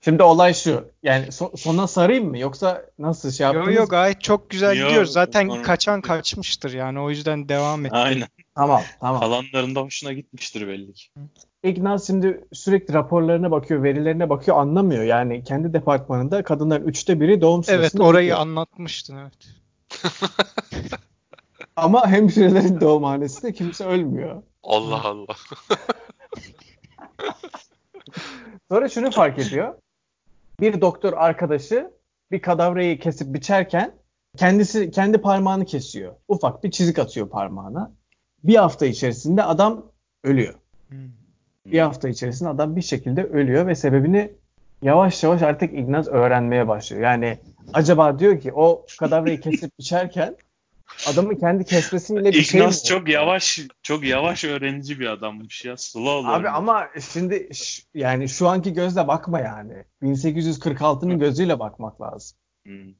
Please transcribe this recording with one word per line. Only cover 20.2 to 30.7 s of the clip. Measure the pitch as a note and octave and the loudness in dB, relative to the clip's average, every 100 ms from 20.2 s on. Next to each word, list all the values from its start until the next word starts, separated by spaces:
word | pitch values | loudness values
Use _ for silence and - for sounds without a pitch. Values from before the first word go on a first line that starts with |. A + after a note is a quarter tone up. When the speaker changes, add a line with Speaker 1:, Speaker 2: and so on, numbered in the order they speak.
| G3 - G3 - - - - - _ _ _ - _ _ - - | -8 -2 -4 -4 -12 -12 -12 -14 _ _ _ -20 _ _ -14 -2
Speaker 1:
Ama | E3 A3+ A3 | 2 4 6
hemşirelerin | G3 G#3+ - F#3+ F#3 F#3 F3+ | 6 6 6 6 6 4 4
doğumhanesinde | D3+ D3+ C#3+ C#3 C#3+ C3+ A#3+ | 4 4 2 -2 -4 -6 -10
kimse | G3 F3 E3+ F#3+ | -6 -8 -6 -2
ölmüyor. | F#3 D#3+ - B2+ F3 - _ | -2 0 -4 -8 -12 -18 _
Speaker 4:
Allah | - G#2+ A2 A2 | -2 -2 0 -4
Speaker 2:
Hı. | A2 | -4
Speaker 4:
Allah. | G#2 G2+ | -8 -12
<laughs> | A2 - - - - - - A#4 - C5 - - - _ _ _ _ - _ G#4 - F#4 - _ _ _ G4 - - - C4+ A3+ G#3 _ | -16 -16 -20 -4 -4 -4 -10 -10 -20 -20 -18 -18 -20 _ _ _ _ -20 _ -10 -10 -16 -20 _ _ _ -20 -18 -16 -16 -18 -20 -20 _
Speaker 1:
Sonra | G3 C4+ | 0 0
şunu | - A#3 | -2 -4
fark | A3 D#3+ C3+ | 2 2 2
ediyor. | B2 C3+ G#3+ E4+ _ _ _ _ _ _ _ - | -4 -4 -6 -8 _ _ _ _ _ _ _ -2
Bir | G#3 | 0